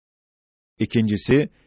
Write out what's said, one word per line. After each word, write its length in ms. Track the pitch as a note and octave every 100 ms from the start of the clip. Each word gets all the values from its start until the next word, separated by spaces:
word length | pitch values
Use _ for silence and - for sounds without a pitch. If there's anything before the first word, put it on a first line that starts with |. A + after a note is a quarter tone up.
| _ _ _ _ _ _ _ -
İkincisi, 720 | A2 A#2+ A2 G#2 - C3+ - -